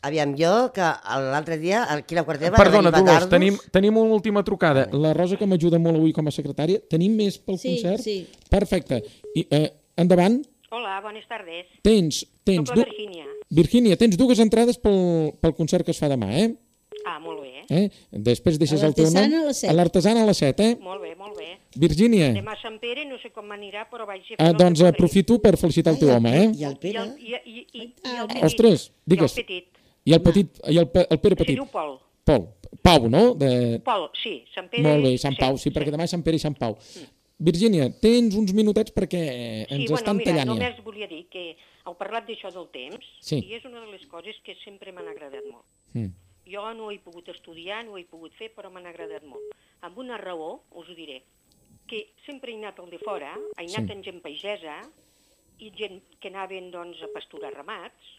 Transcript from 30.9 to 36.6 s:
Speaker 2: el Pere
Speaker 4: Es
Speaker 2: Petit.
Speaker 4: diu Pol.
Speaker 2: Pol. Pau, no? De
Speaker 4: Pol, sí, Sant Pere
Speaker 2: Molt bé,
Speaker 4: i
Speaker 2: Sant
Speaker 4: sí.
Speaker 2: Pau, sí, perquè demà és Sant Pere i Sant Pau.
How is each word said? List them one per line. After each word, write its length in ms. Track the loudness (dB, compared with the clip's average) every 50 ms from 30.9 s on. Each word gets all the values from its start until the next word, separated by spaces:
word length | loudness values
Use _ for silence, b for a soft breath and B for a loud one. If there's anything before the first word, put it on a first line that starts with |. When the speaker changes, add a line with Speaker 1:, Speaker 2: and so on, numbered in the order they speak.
| 2 2 2 2
Speaker 2:
el 100 | 0 2
Pere 140 | 2 2 2
Speaker 4:
Es 60 | 2
Speaker 2:
Petit. 160 | 0 -2 -2
Speaker 4:
diu 100 | -4 -4
Pol. 320 | -8 -8 -8 -8 -8 -10 -14 _ _ _ _ _
Speaker 2:
Pol. 240 | 2 2 2 0 -4 -16 _ -20 -20 -20 2 _
Pau, 260 | 6 6 6 4 4
no? 240 | 4 4 4 4 4
De 460 | 2 0 0 2 0 0 -2 -2 -4 -4
Speaker 4:
Pol, 280 | -4 -4 -4 -4 -8 _ -12
sí, 220 | -10 -10 -10 -12 _ _ -14
Sant 160 | -14 -14 -8
Pere 140 | -4 0 2
Speaker 2:
Molt 200 | 2 2 4 2
bé, 100 | 2 0
Speaker 4:
i 40 |
Speaker 2:
Sant 160 | 0 -2 -4 -2
Speaker 4:
sí. 60 | -2
Speaker 2:
Pau, 160 | -2 -2 -2
sí, 140 | -2 -4 -6
perquè 180 | -4 -4 -4 -4
demà 140 | -4 -4 -6
és 80 | -6
Sant 100 | -6 -4 -2
Pere 120 | -2 -2
i 20 | -2
Sant 140 | -2 -6 -6
Pau. 180 | -4